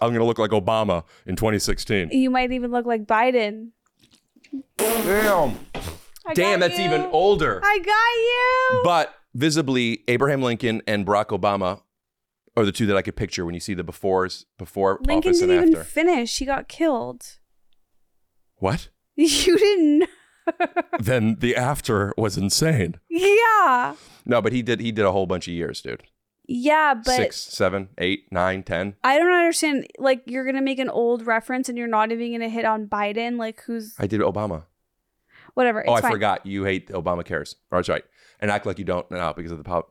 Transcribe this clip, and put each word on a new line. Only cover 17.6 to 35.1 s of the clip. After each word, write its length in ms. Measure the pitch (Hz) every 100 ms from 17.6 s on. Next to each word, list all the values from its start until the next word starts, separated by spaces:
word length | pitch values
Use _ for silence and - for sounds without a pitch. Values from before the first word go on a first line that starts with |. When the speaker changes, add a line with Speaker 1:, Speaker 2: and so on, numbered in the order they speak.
| _ _ _ _ _ _ _ _ _ _
Speaker 1:
What? 320 | 95 160 -
Speaker 2:
<laughs> 60 | _ _ -
You 400 | 311 285 - 349
didn't. 520 | 403 392 302 294 349
<laughs> 840 | - _ _ - - 349 359 - 339
Speaker 1:
Then 380 | - 127 110 113
the 160 | 120 120
after 580 | 123 143 - 107 101 -
was 200 | 107 -
insane. 640 | 98 - 160 139 82 85 _
Speaker 2:
Yeah. 840 | 339 381 415 466 427 349 247 269 294 - - -
Speaker 1:
No, 160 | 120
but 100 | 110
he 100 | 123
did, 180 | 117 113
he 100 | 117
did 140 | 107 101
a 60 |
whole 140 | 98 92
bunch 220 | 90 87
of 60 |
years, 280 | 85 78 -
dude. 220 | - 58 _ _ _ _ -
Speaker 2:
Yeah, 460 | 240 269 311 302
but 220 | 247 240 254
Speaker 1:
Six, 220 | 208 -
seven, 520 | - - 95 95 95 -
eight, 280 | 90 98 -
nine, 300 | 90 92 95
ten. 340 | - 85 98 101
Speaker 2:
I 140 | 254 285
don't 140 | 349
understand. 560 | 359 339 320 311 269 - -
Like, 260 | 269 262 240
you're 180 | 254 262
gonna 160 | 269
make 160 | 269 269
an 100 | 262
old 360 | - 233 240 226
reference 440 | 226 226 254 254
and 80 | 240
you're 100 | 233
not 240 | 214 220
even 200 | 233 240
gonna 160 | 233 226
hit 160 | 226 226
on 220 | 220 208
Biden. 500 | 208 208 208 233 240
Like, 220 | 220 226
who's 320 | - 233 214 -
Speaker 1:
I 80 | -
did 140 | 107
Obama. 420 | - 104 107 80 - _ _ _ _